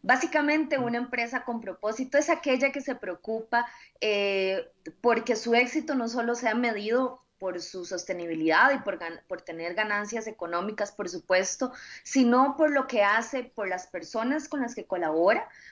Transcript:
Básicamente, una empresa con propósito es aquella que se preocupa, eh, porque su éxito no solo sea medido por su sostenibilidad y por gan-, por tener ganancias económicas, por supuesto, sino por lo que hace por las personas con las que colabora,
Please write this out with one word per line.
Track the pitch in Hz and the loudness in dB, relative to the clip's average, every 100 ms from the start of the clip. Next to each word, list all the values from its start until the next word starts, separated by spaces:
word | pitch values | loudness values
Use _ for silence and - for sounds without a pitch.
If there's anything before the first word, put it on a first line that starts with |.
Básicamente, | 214 262 330 311 294 311 294 277 | 4 2 4 2 4 2 2 0
una | 240 240 | 0 -2
empresa | 247 247 233 247 | -4 -4 -4 -4
con | 247 233 | -6 -8
propósito | 208 175 208 220 262 285 | -8 -6 -4 -4 0 2
es | 302 | 2
aquella | 330 302 254 269 | 0 2 2 2
que | 277 | -2
se | 277 269 | -6 -6
preocupa, | 196 175 - 220 220 240 - - - _ | -8 -8 -6 -6 0 0 0 -10 -20 _
eh, | 214 202 202 196 190 190 - _ - - | 0 2 2 2 0 0 -4 _ -18 0
porque | 240 233 233 226 | 2 2 2 -2
su | 233 233 | 4 4
éxito | 247 320 - 269 | 4 0 -2 -2
no | 233 | -2
solo | 240 233 240 | -2 -2 0
sea | 240 220 | 0 0
medido | 247 214 208 240 254 254 _ _ | 0 -2 0 0 0 -4 _ _
por | 190 175 | -6 -6
su | 170 185 | -10 -12
sostenibilidad | 175 180 175 180 170 160 160 160 254 | -8 -8 -6 -6 -4 -2 2 6 6
y | 269 | 4
por | 196 180 | -4 -6
gan-, | 165 165 _ | -8 -12 _
por | 185 | -10
tener | - 165 165 | -10 -8 -6
ganancias | 180 214 208 208 226 220 | -4 -2 -2 -4 -8 -8
económicas, | 214 170 170 202 214 208 | -10 -4 -4 -4 -4 -6
por | - 185 | -6 -8
supuesto, | 180 _ 185 190 - 254 - - - | -8 _ 2 2 -2 -4 -6 -16 -16
sino | - 277 240 247 269 269 | -2 2 6 6 4 4
por | 311 | 2
lo | 285 247 | 2 0
que | 240 | 2
hace | 202 220 226 262 | 4 4 0 -6
por | 240 - 196 | -6 -6 -4
las | 185 - | -4 -6
personas | 180 202 220 233 311 302 | -10 -6 -2 0 -2 -2
con | 294 | -4
las | 240 - | -4 -6
que | - | -6
colabora, | 180 165 160 175 254 466 - - | -2 0 4 4 4 0 -16 -20